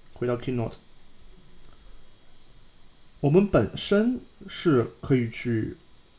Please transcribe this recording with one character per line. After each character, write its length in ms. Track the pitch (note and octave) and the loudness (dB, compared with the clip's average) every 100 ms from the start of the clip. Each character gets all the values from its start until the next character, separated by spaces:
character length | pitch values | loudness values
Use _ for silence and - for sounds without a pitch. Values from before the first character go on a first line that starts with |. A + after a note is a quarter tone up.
| - | -20
回 140 | - B2 | -6 -2
到 100 | B2 | -2
Keynote， 380 | C3 B2 A2+ - - - - - - - - - - - - - - - - - - - - - - - - - | -2 -4 -4 -8 -18 -20 -20 -20 -20 -20 -20 -20 -20 -20 -20 -18 -18 -20 -20 -20 -20 -20 -20 -20 -20 -20 -20 -2
我 100 | C#3+ | 4
们 180 | E3 G3+ | 4 6
本 260 | D3 G#2 - | 4 2 -2
身 440 | - G#3 A#3 B3+ - - - | 0 2 2 -2 -8 -20 -16
是 460 | - F3 C3 A2 - | -4 2 2 2 -4
可 160 | - B2+ | 0 0
以 140 | A2+ | 0
去 460 | - B2 A2+ G#2 - - - - | -4 -4 -2 -2 -8 -18 -20 -20